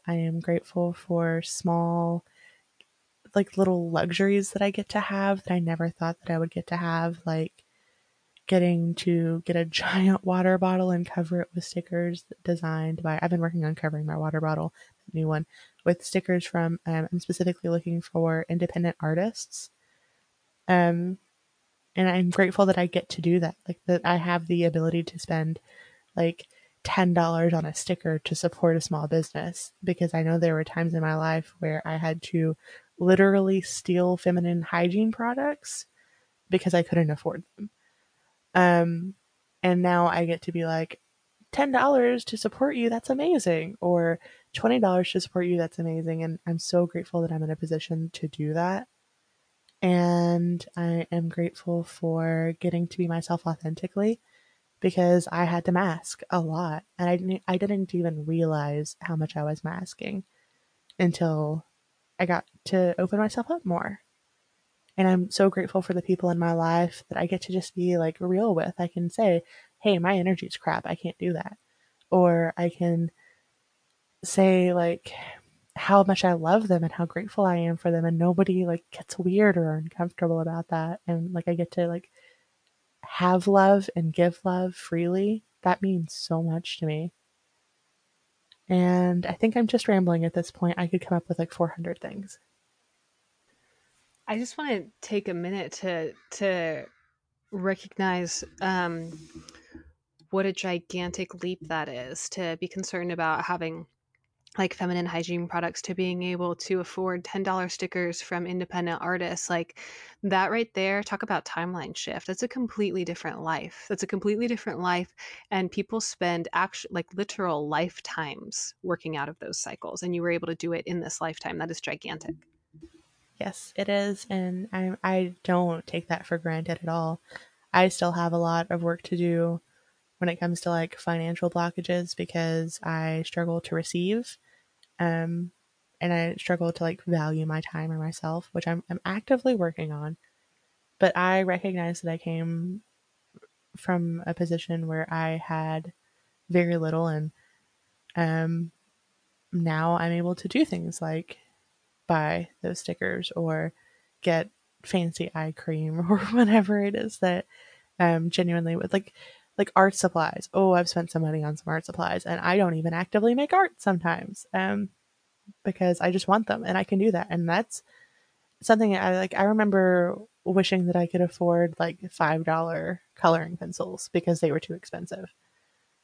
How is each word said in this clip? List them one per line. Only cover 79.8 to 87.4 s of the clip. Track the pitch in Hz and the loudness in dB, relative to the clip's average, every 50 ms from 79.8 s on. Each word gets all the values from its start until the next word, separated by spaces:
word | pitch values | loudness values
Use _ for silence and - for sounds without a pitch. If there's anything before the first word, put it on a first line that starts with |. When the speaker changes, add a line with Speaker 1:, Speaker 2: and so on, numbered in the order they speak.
| 156 165 - - 175 175 - - 175 165 165 165 | -4 -6 -4 -4 -6 -4 -2 -2 0 0 0 0
Speaker 1:
about | 160 165 160 165 165 - | 0 -2 -4 -4 -4 -2
that. | 170 160 160 165 175 214 - | -2 -2 -2 -2 -6 -6 -4
And, | - 170 165 165 180 180 | -4 -2 -2 -2 -4 -4
like, | 170 165 175 | -4 -2 -2
I | 175 | 0
get | 165 170 170 - | 0 -2 -2 0
to, | 185 175 | 0 0
like, | 170 170 175 - _ _ _ _ - _ _ _ _ _ _ _ _ _ _ _ _ _ _ - | 0 0 -4 -8 _ _ _ _ -20 _ _ _ _ _ _ _ _ _ _ _ _ _ _ -18
have | - - - 180 180 185 185 180 | -10 -4 0 4 4 4 4 4
love | 202 196 196 190 196 202 202 190 - - | 6 6 8 8 8 8 6 4 0 -2
and | 175 165 160 156 | -2 -2 -2 2
give | - 175 175 170 - - | 4 2 2 2 0 -4
love | 190 180 180 185 185 180 | -2 -2 0 -2 -4 -6
freely. | - - - 170 170 170 175 180 190 196 208 220 220 - _ _ _ - | -8 -8 -4 -2 0 0 0 0 0 0 0 0 -2 -6 _ _ _ 0
That | 185 180 - | 0 0 2
means | 190 190 190 180 165 160 - | 0 0 0 0 -2 -4 -8
so | - - - 165 165 165 | -10 -6 -4 -2 -2 0
much | 165 160 165 170 - - - | -2 -2 -4 -6 -8 -8 -6
to | 165 | -4
me. | 156 151 151 160 175 _ _ _ _ _ _ | -4 -4 -4 -6 -8 _ _ _ _ _ _